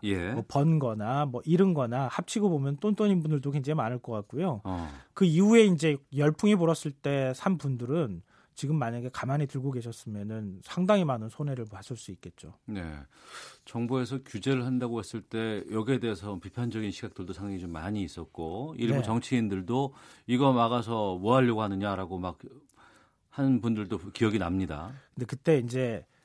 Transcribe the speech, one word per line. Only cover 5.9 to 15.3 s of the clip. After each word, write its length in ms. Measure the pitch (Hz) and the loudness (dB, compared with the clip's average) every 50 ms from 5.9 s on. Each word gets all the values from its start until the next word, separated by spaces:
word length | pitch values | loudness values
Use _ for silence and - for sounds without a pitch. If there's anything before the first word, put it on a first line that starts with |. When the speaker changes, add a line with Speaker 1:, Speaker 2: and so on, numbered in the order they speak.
| 143 139 _ - - | 0 0 _ -6 -2
Speaker 2:
열풍이 380 | 139 147 151 156 - - 208 214 | 2 4 4 4 4 4 4 4
불었을 380 | 185 170 165 160 - - 151 | 6 4 4 2 2 -2 -8
때 400 | 139 _ - 147 143 139 135 131 127 | -8 _ -2 -2 0 0 0 0 -2
산 240 | - - 190 190 147 | -2 0 0 0 0
분들은 640 | - 139 131 117 120 117 147 175 151 113 90 85 - _ _ _ _ _ - | 0 -2 -2 -2 -2 -2 -2 0 -2 -2 -4 -10 -12 _ _ _ _ _ -14
지금 220 | - - 139 156 | -8 -4 -2 0
만약에 320 | 156 123 117 117 120 120 127 | 0 0 -2 -4 -4 -6 -8
가만히 360 | - - - 131 135 151 147 | -8 -6 -2 0 0 0 0
들고 240 | 135 - 139 127 139 | -2 -2 -4 -4 -4
계셨으면은 880 | 131 123 113 117 113 - - 117 104 104 101 107 110 110 107 98 92 90 | -4 -4 -6 -8 -10 -12 -10 -10 -8 -6 -6 -6 -6 -6 -8 -8 -10 -12
상당히 420 | - - - 175 185 185 214 196 175 | -14 -8 -2 0 4 4 4 4 4
많은 240 | 147 127 113 110 110 | 2 0 -2 -4 -8
손해를 340 | - - 151 143 135 123 113 104 | -8 -6 -6 -4 -4 -6 -8 -10
봤을 260 | 101 95 98 - 127 | -12 -16 -12 -12 -12
수 140 | 110 - - | -12 -12 -16
있겠죠. 400 | 92 - - 87 - - - 78 - _ - | -16 -16 -16 -20 -20 -18 -20 -20 -20 _ -12
Speaker 1:
네. 160 | - 107 95 87 80 76 73 71 - _ - - - - - - - - _ _ | -8 -8 -6 -6 -8 -10 -12 -14 -18 _ -20 -20 -20 -18 -18 -18 -18 -20 _ _
정부에서 540 | - - 117 120 120 131 131 123 117 135 127 - | -10 -6 -4 -4 -2 -2 -2 -2 -4 -6 -10 -10
규제를 420 | - - 104 - 135 135 127 120 | -8 -10 -4 0 0 0 0 0
한다고 320 | 127 127 123 127 117 117 113 | 0 0 0 -2 -2 -4 -4
했을 240 | 104 - - 113 | -6 -6 -8 -10
때 420 | - - | -10 -6